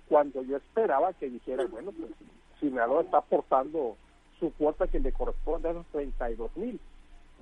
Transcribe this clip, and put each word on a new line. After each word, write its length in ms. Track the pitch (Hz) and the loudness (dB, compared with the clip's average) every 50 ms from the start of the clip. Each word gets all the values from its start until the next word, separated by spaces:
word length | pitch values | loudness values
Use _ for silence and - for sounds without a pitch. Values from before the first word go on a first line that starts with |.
| - - | -2 4
cuando 340 | - 151 147 143 131 135 131 | 6 6 6 6 0 -6 -4
yo 140 | 127 135 | -4 -4
esperaba 560 | 139 - - - 220 226 196 143 135 156 185 180 | -6 -6 -4 0 0 2 4 4 2 2 2 0
que 180 | - - 139 | -4 -8 -8
dijera, 340 | 123 117 - - 131 127 127 | -8 -8 -8 -6 -2 -2 -2
bueno, 260 | 120 - - - 190 202 | -4 -4 -8 -12 -12 -10
pues, 180 | 330 330 - 320 - - - - - - - - - | -10 -12 -12 -12 -16 -20 -20 -20 -20 -20 -20 -10 -4
Sinaloa 440 | - 147 127 127 117 117 131 160 165 | -2 -2 0 2 2 2 4 2 2
está 160 | - - 151 | 4 2 2
aportando 760 | - - - 151 139 - 147 131 131 151 151 165 143 117 104 - - - - _ _ _ - - | 2 4 0 0 2 4 2 2 2 2 -2 -4 -4 -4 -4 -8 -16 -20 -20 _ _ _ -10 -6
su 140 | - 160 - | -4 -4 -2
cuota 340 | - 151 147 151 - 190 | 0 0 0 2 2 0
que 140 | 175 - - | 0 2 2
le 120 | 127 - - | 2 2 0
corresponde 560 | - 127 113 107 - - - 156 165 160 165 | 0 0 -2 -2 -2 -2 -2 -2 -2 -2 -2
a 20 | |
esos 160 | 170 170 170 | -4 -4 -8
treinta 440 | - - 151 143 139 123 - 131 120 | -8 -6 -6 -6 -4 -4 -4 -4 -4
y 40 | 113 | -4
dos 200 | 110 117 113 - | -4 -6 -8 -6
mil. 220 | 160 196 247 240 175 - - - - - - - - - - - - | -6 -6 -6 -6 -10 -12 -16 -20 -20 -20 -20 -20 -20 -20 -20 -14 -6